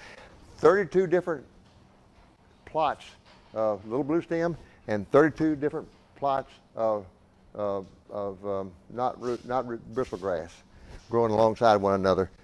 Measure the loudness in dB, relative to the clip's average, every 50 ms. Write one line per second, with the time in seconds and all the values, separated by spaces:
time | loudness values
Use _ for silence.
0 | -20 -20 -20 -20 -20 -20 -20 -20 -20 -20 -4 4 6 6 6 6 2 0 0 0
1 | 2 2 2 0 0 -2 -6 -8 -10 -16 _ -20 -20 _ _ _ -20 _ _ _
2 | _ _ _ _ -20 _ _ _ _ _ _ _ _ -8 -4 -2 0 0 -2 -4
3 | -10 -18 -20 -20 _ -20 -20 -20 -20 _ -4 -2 0 0 -2 -2 -6 -6 -4 -4
4 | -2 -2 -2 -2 -2 -2 -4 -2 -2 -2 -4 -6 -12 -20 -20 -16 _ -4 -4 -4
5 | 0 4 6 6 6 6 4 0 -2 -2 0 -2 -4 -4 -6 -6 -10 -14 -18 -20
6 | _ _ _ -6 -2 -2 -2 -2 -4 -6 -14 -20 _ _ -6 -4 -2 -2 -2 -2
7 | -4 -10 -18 _ _ _ _ _ _ -18 -10 -8 -6 -4 -4 -6 -8 -10 -16 -20
8 | _ -14 -10 -8 -8 -8 -10 -8 -8 -6 -6 -6 -6 -8 -12 -18 -20 -14 -8 -6
9 | -4 -4 -6 -6 -6 -6 -6 -6 -6 -4 -4 -4 -4 -4 -8 -12 -12 -10 -6 -6
10 | -6 -6 -6 -6 -4 -4 -4 -4 -6 -8 -14 -20 -20 -20 -20 -20 -20 -20 -20 -20
11 | -10 -4 0 0 0 2 2 4 4 2 2 4 4 4 4 4 4 2 2 2
12 | 2 2 2 2 0 -2 -6 -12